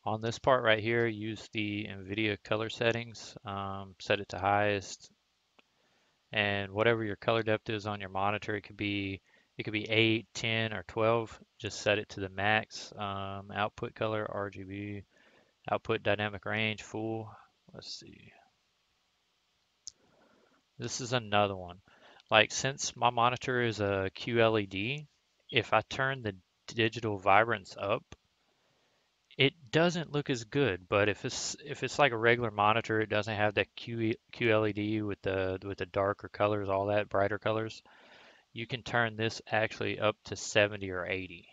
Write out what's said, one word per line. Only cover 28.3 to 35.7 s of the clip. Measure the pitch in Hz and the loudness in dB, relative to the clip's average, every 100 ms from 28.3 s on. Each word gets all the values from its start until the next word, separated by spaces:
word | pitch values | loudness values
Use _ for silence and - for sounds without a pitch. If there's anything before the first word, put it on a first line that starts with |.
| _ _ _ _ _ _ _ _ _ _ - | _ _ _ _ _ _ _ _ _ _ 0
it | 139 - 117 | 0 0 -2
doesn't | 151 175 170 147 | 2 2 0 -4
look | 143 143 | -4 -2
as | 123 | -4
good. | 113 139 131 90 90 | -2 0 0 0 0
But | 104 104 | 4 4
if | 98 | 0
it's, | - - - - | -6 -6 -8 -8
if | 147 139 | -12 -8
it's | 127 - | -6 2
like | 143 | 2
a | 117 | 4
regular | 117 120 120 | 4 4 2
monitor, | 104 104 113 - 110 | 4 4 4 2 0
it | 107 | 2
doesn't | 104 104 | 0 0
have | 104 107 | 0 2
that | 104 98 - | 2 -2 -6
Q, | - 117 110 - _ | -8 -2 -2 -2 _
Q | - 120 | -2 2
L | 107 107 | 4 2
E | |
D | 104 104 107 | 0 -2 -2
with | 104 98 | -2 -4
the, | 98 95 92 95 | -2 -2 -2 -4
with | 98 | -6